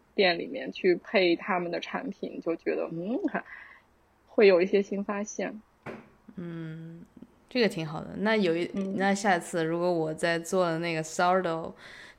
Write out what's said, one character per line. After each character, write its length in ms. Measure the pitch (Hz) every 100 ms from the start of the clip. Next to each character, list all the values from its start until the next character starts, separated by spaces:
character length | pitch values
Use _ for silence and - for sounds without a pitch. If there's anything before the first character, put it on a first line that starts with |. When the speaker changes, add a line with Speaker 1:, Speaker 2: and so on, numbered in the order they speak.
| _
Speaker 1:
店 240 | - 185 170
里 80 | -
面 240 | - 131
去 240 | - 185
配 400 | 175 - 208 180
他 240 | 170 - 180
们 140 | 175
的 80 | 170
产 280 | - - 220
品， 300 | - - -
就 140 | -
觉 220 | 170 - 160
得， 120 | 165
嗯， 260 | 165 185 277 349
还， 140 | - - - - - _ _ _ _ _
会 180 | - 202
有 160 | 175
一 40 | 190
些 140 | 202
新 220 | 196 196
发 220 | 202 202
现。 360 | 214 - 185 214 - _ - - - _ - -
Speaker 2:
嗯， 680 | 170 165 160 160 165 170 - - - _ _
这 120 | 254
个 80 | 202
挺 160 | 165
好 160 | 156 156
的。 100 | - 170
那 180 | 208 220
有 200 | 180 165
一， 140 | 175
Speaker 1:
嗯。 200 | 202 190 190
Speaker 2:
那 160 | 196
下 260 | 196 214 175
次 240 | 165 175
如 140 | 160 170
果 140 | 175
我 220 | 170 156
在 240 | 160 175 170
做 280 | 165 190 175
的 120 | 160
那 160 | 170
个 80 | 160
sourdough 680 | 160 - 180 190 180 165 170 - - - -